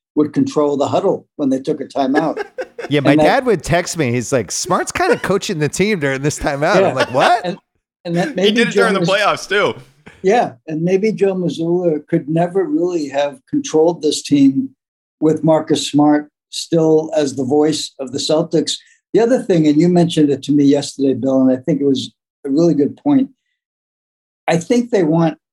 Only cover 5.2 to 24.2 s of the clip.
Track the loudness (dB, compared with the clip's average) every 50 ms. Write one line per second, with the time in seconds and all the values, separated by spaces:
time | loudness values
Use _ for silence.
5.2 | 0 -2 -2 -2 -2 -4 -4 -4 -4 -4 -2 -2 -2 0 0 -2 -2 -2 -4 -2
6.2 | -4 -4 -4 -4 -4 -4 -2 -2 0 0 2 2 2 0 0 -2 -4 -2 0 0
7.2 | 2 2 2 0 -2 -6 -10 -10 _ _ _ _ _ _ _ _ -10 -6 -4 -2
8.2 | -2 -4 -2 0 0 0 2 2 0 0 0 0 0 2 0 0 0 0 0 0
9.2 | 0 0 -2 -2 -4 -4 -2 0 0 -2 -2 -6 -14 _ _ _ _ -20 -14 -4
10.2 | -2 0 2 2 0 -2 -6 _ -14 -10 -8 -4 -2 0 0 0 0 -2 0 0
11.2 | 0 0 0 -2 -4 -4 -4 -4 -2 -2 0 0 0 0 -2 -2 -4 -2 -4 -2
12.2 | -2 0 -2 0 0 0 0 -2 -2 0 0 -2 -2 -2 -2 -4 -6 -4 -2 -2
13.2 | -2 -2 -4 -10 _ -6 -4 -4 -4 0 2 2 4 4 2 0 -2 -2 -2 -2
14.2 | -2 0 4 4 4 4 4 2 -4 -4 _ _ _ _ _ _ _ _ _ -2
15.2 | 0 0 0 2 2 2 2 2 2 0 -2 -2 -2 -2 2 2 4 4 4 2
16.2 | 0 -6 _ _ _ _ -12 -12 -6 -2 0 2 2 4 2 2 2 0 -2 -2
17.2 | -2 -2 -2 -4 -4 0 2 2 2 2 0 -2 -6 -10 _ -12 -12 -8 -8 -6
18.2 | -2 0 0 0 0 0 0 -2 -2 -2 -6 -10 _ _ _ _ _ _ 0 2
19.2 | 2 2 2 0 0 0 2 2 4 4 4 4 4 4 4 4 2 2 2 2
20.2 | 2 2 2 -2 -2 0 2 4 4 4 4 2 0 -4 -4 -2 0 0 0 0
21.2 | -2 0 2 4 4 4 2 0 0 -2 -2 0 2 0 0 0 -4 -10 _ _
22.2 | _ _ _ _ -6 -2 0 2 2 2 2 2 0 -2 -2 -4 0 2 2 2
23.2 | 2 0 _ _ _ _ _ _ _ _ _ _ _ _ _ _ _ _ _ _